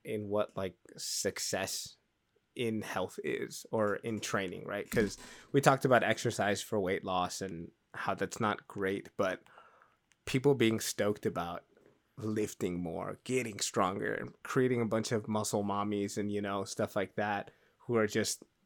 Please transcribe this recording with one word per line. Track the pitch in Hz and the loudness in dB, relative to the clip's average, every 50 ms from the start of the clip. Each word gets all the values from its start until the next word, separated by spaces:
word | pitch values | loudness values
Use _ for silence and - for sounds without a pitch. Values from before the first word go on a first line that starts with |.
| - | -8
in | - 113 107 104 101 | -6 -6 -4 -4 0
what, | 101 104 104 - - | 0 0 0 0 -2
like, | - 98 92 - _ _ - - | -6 -6 -6 -6 _ _ -20 -14
success | - - - - - - 98 - - - - - 95 95 - - - - - - _ _ _ _ _ _ _ _ _ _ _ - | -10 -8 -6 -4 -2 -2 -2 -2 -2 -4 -2 -2 -2 -2 -2 -4 -6 -8 -10 -14 _ _ _ _ _ _ _ _ _ _ _ -6
in | - 120 113 110 107 98 | -4 -2 -2 -2 -2 -4
health | - - 98 92 90 - - - | -4 -4 -2 -4 -4 -6 -6 -6
is | 78 62 - - - - - - - | -4 -4 -4 -4 -6 -8 -12 -10 -4
or | - 113 107 104 98 | 0 0 2 2 0
in | - - 117 110 98 | -2 -4 -4 -4 -4
training, | - - - 104 95 90 92 90 92 | -4 -2 -2 -2 -2 -2 -6 -8 -8
right? | - 98 101 - - | -6 -6 -6 -4 -2
'Cause | - 120 104 95 - - - - - - - - | 0 2 2 0 -2 -6 -14 -18 -18 -20 -6 0
we | - 143 | 2 6
talked | 135 156 135 131 - | 6 6 6 6 6
about | 131 127 113 87 | 8 8 8 6
exercise | 107 110 - - 120 - - 98 104 101 98 | 6 2 2 0 -2 0 2 2 2 2 0
for | - - 113 104 | -2 -2 -2 0
weight | 95 90 98 - - | 2 2 0 -2 -2
loss | 95 92 90 90 90 - - | -2 0 0 0 0 -2 -6
and | 95 95 85 82 85 - - _ _ _ - | -6 -6 -6 -8 -10 -12 -16 _ _ _ -12
how | - - - 95 | -6 -2 -2 -2
that's | 92 98 92 - - | 0 -2 -4 -2 0
not | 113 104 104 - - - | 0 0 0 -2 -6 -10
great, | - 101 98 95 101 101 - - _ | -6 -2 0 0 0 -2 -4 -6 _
but | - 101 92 92 - - - - - - - - - - _ _ _ _ _ _ _ - | 0 0 0 0 -4 -8 -18 -20 -20 -20 -20 -20 -20 -20 _ _ _ _ _ _ _ -6
people | - - 131 123 143 139 | -2 0 2 4 4 4
being | 120 117 113 113 107 | 6 6 4 4 2
stoked | - - - - 101 104 104 - - | 0 -2 -2 0 2 2 2 0 -2
about | 107 87 87 85 87 87 - - _ _ _ - - _ _ _ _ _ | -2 -2 -2 -4 -4 -6 -8 -12 _ _ _ -20 -20 _ _ _ _ _
lifting | - 107 110 107 110 107 104 - - 113 90 87 87 | -6 -4 -2 0 0 -2 -2 -2 -2 -2 -2 -2 -2
more, | 87 82 85 87 92 98 95 - - | -4 -4 -4 -4 -6 -6 -8 -8 -4
getting | - 127 127 120 113 101 - | -2 -2 0 0 -2 -4 -4
stronger, | - - - 117 98 92 98 107 107 110 107 | -4 -2 2 4 4 4 2 0 -2 -2 -2
and | - - 107 - _ - | -2 -4 -8 -12 _ -6
creating | - - 135 127 127 127 120 | 0 2 4 4 4 4 2
a | 117 | 2
bunch | 107 110 113 110 - | 2 2 0 0 2
of | 123 107 107 | 0 -2 0
muscle | 110 107 107 104 - - 107 101 | 0 0 0 0 0 0 0 0
mommies | 101 98 101 101 104 104 101 101 101 - | 0 0 0 0 0 0 0 0 -2 -2
and, | 110 101 104 | -2 -2 -2
you | 101 104 | -2 -2
know, | 101 98 98 98 98 | -2 -2 -2 -2 -4
stuff | - - - 107 - - | -4 -2 -2 -2 0 0
like | 107 95 - - | -2 -2 -2 -2
that, | - 104 104 104 101 - - - _ _ _ _ _ - | -2 0 0 0 -2 -4 -6 -14 _ _ _ _ _ -4
who | - 120 | 0 2
are | 110 107 | 4 4
just | 104 - 113 101 - - - - _ _ _ _ | 4 2 2 0 0 -2 -6 -8 _ _ _ _